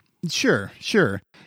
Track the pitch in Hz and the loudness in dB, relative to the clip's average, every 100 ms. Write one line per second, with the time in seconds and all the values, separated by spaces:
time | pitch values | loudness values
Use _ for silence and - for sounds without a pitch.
0 | _ _ 170 - 262 135 95 - - 214 | _ _ -8 -2 0 0 -2 -10 -2 2
1 | 139 98 - _ | 2 0 -8 _